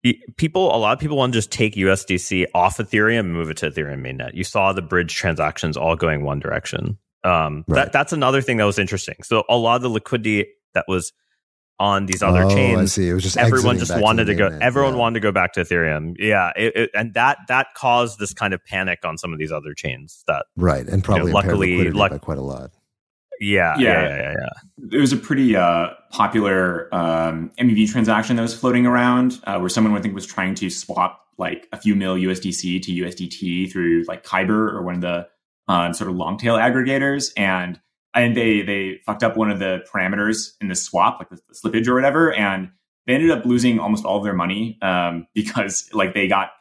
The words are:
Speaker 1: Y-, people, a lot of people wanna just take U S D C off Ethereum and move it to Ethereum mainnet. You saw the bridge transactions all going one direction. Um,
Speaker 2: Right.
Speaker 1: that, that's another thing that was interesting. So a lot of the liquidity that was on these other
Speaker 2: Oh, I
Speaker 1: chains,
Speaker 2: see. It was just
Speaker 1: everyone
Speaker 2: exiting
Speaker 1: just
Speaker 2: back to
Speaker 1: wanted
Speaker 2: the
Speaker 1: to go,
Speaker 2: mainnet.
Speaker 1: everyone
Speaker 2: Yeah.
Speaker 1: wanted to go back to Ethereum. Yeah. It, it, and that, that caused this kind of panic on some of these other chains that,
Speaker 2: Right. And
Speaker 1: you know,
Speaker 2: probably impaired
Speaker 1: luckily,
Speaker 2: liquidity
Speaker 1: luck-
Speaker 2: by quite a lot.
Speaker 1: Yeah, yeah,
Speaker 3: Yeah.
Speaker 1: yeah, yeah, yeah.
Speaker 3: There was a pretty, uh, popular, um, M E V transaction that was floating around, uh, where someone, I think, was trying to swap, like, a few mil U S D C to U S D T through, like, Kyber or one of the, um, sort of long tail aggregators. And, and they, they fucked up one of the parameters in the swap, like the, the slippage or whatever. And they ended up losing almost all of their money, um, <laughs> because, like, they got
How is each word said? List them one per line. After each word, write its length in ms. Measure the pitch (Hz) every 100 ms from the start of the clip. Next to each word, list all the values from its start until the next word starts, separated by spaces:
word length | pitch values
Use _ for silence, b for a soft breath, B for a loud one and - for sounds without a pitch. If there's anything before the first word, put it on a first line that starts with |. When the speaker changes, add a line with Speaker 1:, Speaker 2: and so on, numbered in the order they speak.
Speaker 1:
Y-, 140 | 123 - - -
people, 380 | 160 185 190
a 40 | 113
lot 140 | 107
of 60 | 131
people 180 | 151 147
wanna 160 | 127
just 180 | 117 101
take 260 | - 113 101
U 140 | 95
S 140 | 95
D 140 | - 90
C 280 | - 95 90
off 240 | 90 92 -
Ethereum 420 | 104 107 107 117
and 120 | 95
move 180 | 85 80
it 60 | 78
to 120 | 80
Ethereum 300 | 69 73 69
mainnet. 340 | 64 65 64
You 100 | -
saw 280 | 98 104 98
the 100 | 95
bridge 320 | 82 90 85
transactions 640 | - 90 80 78 - 82 78
all 200 | 82 82
going 280 | 82 73
one 140 | 71 71
direction. 600 | - - - - - 107 _ _
Um, 400 | 92 85 78 73 -
Speaker 2:
Right. 160 | 80
Speaker 1:
that, 80 | 139
that's 200 | 139 143
another 300 | 160 131 135
thing 140 | 123 113
that 80 |
was 140 | 104 98
interesting. 380 | 95 98 - -
So 220 | - 113 -
a 80 | 120
lot 200 | 113 123
of 60 |
the 60 | 123
liquidity 580 | 110 - 123 110 104 101 _ _
that 120 | 87 85
was 240 | 92 87 _ _ _ _ _ _ _
on 280 | 101 98 95
these 160 | 92
other 220 | 98 90
Speaker 2:
Oh, 40 | 95
I 60 |
Speaker 1:
chains, 380 | 101 98 92 95
Speaker 2:
see. 160 | 101 87
It 60 |
was 80 | 90
just 140 | 92 -
Speaker 1:
everyone 400 | 120 127 123 120
Speaker 2:
exiting 20 |
Speaker 1:
just 120 | -
Speaker 2:
back 80 | 87
to 60 |
Speaker 1:
wanted 220 | 107 113 87
Speaker 2:
the 60 |
Speaker 1:
to 40 | 101
go, 120 | 95
Speaker 2:
mainnet. 100 | 78
Speaker 1:
everyone 320 | 120 131 139
Speaker 2:
Yeah. 60 | 127
Speaker 1:
wanted 160 | 117
to 60 | 117
go 120 | 104
back 200 | 92 90
to 60 | -
Ethereum. 540 | 85 87 82 76 80 87
Yeah. 340 | 104 104 87 87
It, 200 | 110 104
it, 140 | 110
and 200 | 104 113
that, 240 | 110 127 143 -
that 200 | 131 135
caused 440 | - 131 120 120 101
this 140 | 104
kind 220 | - 104
of 100 | 92
panic 360 | _ 98 92 87
on 140 | 87 80
some 140 | 90
of 60 | 78
these 120 | 78
other 240 | 78 73
chains 480 | 71 73 64 73 - -
that, 200 | 71 - -
Speaker 2:
Right. 240 | 87 69
And 80 | 60
Speaker 1:
you 80 | 101
know, 60 |
Speaker 2:
probably 280 | 98 95 87
impaired 40 | 98 98
Speaker 1:
luckily, 240 | 98 92
Speaker 2:
liquidity 260 | 90 87 98
Speaker 1:
luck- 120 | 98
Speaker 2:
by 60 | 73
quite 200 | - 71
a 40 |
lot. 280 | 67 67 65 _ _ _ _ _ _ -
Speaker 1:
Yeah, 360 | 101 98 85 78
yeah, 80 |
Speaker 3:
Yeah. 180 | 117 95
Speaker 1:
yeah, 140 | 76 69
yeah, 180 | 67 -
yeah. 100 | - - _ -
Speaker 3:
There 220 | - 127
was 120 | 135
a 40 | -
pretty, 400 | - 139 127 98
uh, 320 | 87 85 87 - _
popular, 840 | - 104 113 101 95 90 85 -
um, 560 | 90 85 82 82 80 82 -
M 120 | 123
E 40 |
V 140 | 107 107
transaction 480 | 127 110 110 113 120
that 60 |
was 120 | 117
floating 320 | - 127 123 123
around, 540 | 123 123 123 127 123
uh, 140 | - 98
where 100 | 90
someone, 240 | 113 107 104
I 20 |
think, 140 | 101
was 120 | 95 -
trying 280 | - 92 92
to 140 | 95
swap, 540 | - - 87 90 - _ -
like, 280 | 90 - -
a 40 | 101
few 200 | 107 98
mil 200 | 95 92
U 140 | 92
S 80 | 92
D 140 | 95
C 260 | 90 92 90
to 140 | 90
U 140 | 87 90
S 100 | -
D 100 | 90
T 400 | - 92 90 92
through, 380 | 92 85 85 85
like, 180 | 85
Kyber 480 | - 95 95 107 107
or 100 | 98
one 120 | 90
of 60 | 90
the, 260 | 87 87 87 _ _ _ -
um, 260 | 90 85
sort 160 | - 101
of 80 | 90
long 220 | 80 101
tail 160 | 120 113
aggregators. 760 | 120 127 127 135 139 139 135 -
And, 440 | 98 92 90 87 _ _ _
and 220 | 120 120 117
they, 260 | 113 107
they 380 | 95 101 95 92 -
fucked 180 | 107
up 120 | 113 110
one 140 | 107
of 80 | 98
the 260 | 95 90 -
parameters 600 | 101 92 98 104 110 - _
in 80 | 101
the 80 | 90
swap, 420 | - 90 104 -
like 120 | 90
the, 100 | 90 _
the 60 |
slippage 340 | - 110 110 117
or 60 |
whatever. 380 | 123 135 156 160
And 360 | - 101 95 92 _ _ _ -
they 80 |
ended 160 | 131 165
up 120 | 135
losing 360 | 123 120 123 113
almost 240 | 92 107
all 140 | - 101
of 60 |
their 100 | 104
money, 440 | 92 87 98 113 110
um, 440 | 95 90 87 85 82
<laughs> 40 |
because, 540 | 107 107 120 101 - -
like, 220 | 104 95
they 140 | 104 95
got 220 | 98 98 -